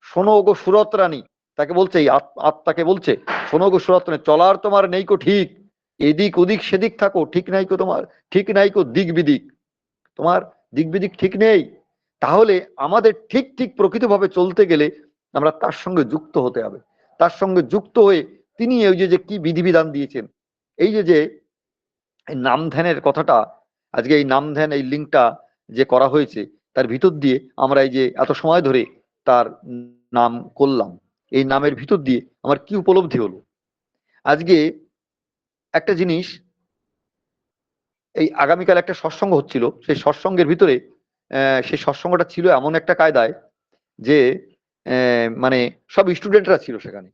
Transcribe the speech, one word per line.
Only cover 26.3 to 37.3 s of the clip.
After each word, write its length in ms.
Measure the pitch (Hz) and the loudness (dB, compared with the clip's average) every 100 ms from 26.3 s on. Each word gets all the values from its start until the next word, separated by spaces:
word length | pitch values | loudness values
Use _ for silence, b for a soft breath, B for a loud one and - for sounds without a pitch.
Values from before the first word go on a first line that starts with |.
| 110 98 _ _ | -6 -12 _ _
তার 140 | - 127 | -6 -4
ভিতর 220 | 127 185 | 0 0
দিয়ে 400 | 156 139 127 131 - | 0 -2 -2 -6 -4
আমরা 240 | 135 139 | 0 2
এই 80 | 135 | 0
যে 240 | 127 127 - | 0 -4 -2
এত 140 | 131 | -4
সময় 300 | 143 160 170 | -2 0 0
ধরে 240 | 139 127 101 _ _ _ - | 2 0 -2 _ _ _ 0
তার 200 | 123 117 - - 120 120 _ _ | 2 0 -8 -18 -18 -18 _ _
নাম 360 | 120 120 120 - | -2 0 -2 -14
করলাম, 500 | - 139 131 98 87 _ _ _ | -2 0 0 -4 -10 _ _ _
এই 120 | 131 | -4
নামের 320 | 135 135 143 135 | 0 0 -2 -4
ভিতর 220 | 139 196 | -2 -2
দিয়ে 240 | 135 123 - _ | 0 -4 -4 _
আমার 160 | 127 139 | -4 -4
কি 160 | _ 202 | _ -4
উপলব্ধি 440 | 190 185 175 123 | 2 0 0 -4
হলো? 220 | 104 92 _ _ _ _ _ _ _ _ | -6 -10 _ _ _ _ _ _ _ _
আজকে 560 | - 151 170 170 156 - _ _ _ _ _ _ _ _ _ | -2 -2 4 2 2 -4 _ _ _ _ _ _ _ _ _
একটা 200 | 165 185 | -4 -2
জিনিস, 480 | 180 180 165 180 - _ _ _ _ _ _ _ _ _ | -2 -2 -4 -8 -18 _ _ _ _ _ _ _ _ _